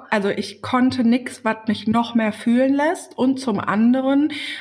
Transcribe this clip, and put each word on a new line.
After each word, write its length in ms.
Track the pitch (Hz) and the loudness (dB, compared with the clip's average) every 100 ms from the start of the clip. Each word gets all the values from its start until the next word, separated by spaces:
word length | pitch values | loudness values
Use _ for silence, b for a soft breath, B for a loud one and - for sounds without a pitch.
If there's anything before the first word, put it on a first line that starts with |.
| - | -4
also 180 | 214 196 | -2 0
ich 320 | - - - | -4 -6 -10
konnte 440 | - 254 254 254 | -4 0 2 2
nix, 400 | 226 254 247 - | 2 2 -2 -6
was 240 | 220 220 - | -4 -4 -2
mich 180 | 208 - | -2 0
noch 300 | 226 233 233 | 0 0 0
mehr 160 | 220 | 0
fühlen 420 | 208 233 240 269 | -2 0 2 2
lässt. 420 | 277 302 381 - - | 2 0 -2 -6 -2
Und 220 | 262 262 | 0 0
zum 220 | 247 202 | -2 -2
anderen, 720 | - 196 226 262 262 277 302 302 B B | 0 2 4 4 2 0 0 -4 B B